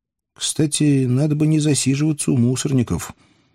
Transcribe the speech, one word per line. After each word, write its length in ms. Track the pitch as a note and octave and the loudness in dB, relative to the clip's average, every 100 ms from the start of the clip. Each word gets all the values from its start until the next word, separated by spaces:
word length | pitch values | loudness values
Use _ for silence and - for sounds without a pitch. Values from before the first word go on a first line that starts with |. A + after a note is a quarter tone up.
| _ _ _ - | _ _ _ -10
Кстати, 680 | - - D3+ - D3+ C#3 B2+ | -6 -2 -2 0 2 2 2
надо 300 | B2+ D3+ D3+ | 0 0 0
бы 120 | D#3 | 2
не 120 | D#3 | 2
засиживаться 720 | D3+ C3+ C3 C3+ D3+ D3 - | 2 0 0 0 0 -2 0
у 60 | C#3 | 2
мусорников. 760 | A#2+ B2+ D3+ C3 A#2 E2 - - _ _ _ | 2 0 0 0 0 -4 -8 -16 _ _ _